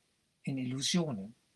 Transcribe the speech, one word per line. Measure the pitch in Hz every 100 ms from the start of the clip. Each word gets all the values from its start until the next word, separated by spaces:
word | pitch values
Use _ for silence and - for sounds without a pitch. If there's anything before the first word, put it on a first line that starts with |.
| _ _ _ _
In | - 135
Illusionen, | 127 131 139 180 151 104 101 - _